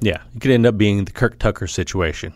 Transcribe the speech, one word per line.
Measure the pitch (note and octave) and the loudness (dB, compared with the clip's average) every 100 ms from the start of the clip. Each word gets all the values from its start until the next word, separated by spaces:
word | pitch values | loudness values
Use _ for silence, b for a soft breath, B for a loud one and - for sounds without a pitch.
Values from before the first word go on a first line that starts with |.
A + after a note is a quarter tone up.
Yeah, | G#2+ E2 - A2 | -2 -2 -8 -6
it | |
could | C3+ | 2
end | B2 A#2 | 4 4
up | G#2+ | 4
being | G#2 G2+ | 2 2
the | F#2+ | -2
Kirk | - A#2+ - | -2 -2 0
Tucker | A2 - F2+ | -2 -2 -6
situation | - F2 F#2+ E2 - - | -6 -4 -2 -2 -4 -12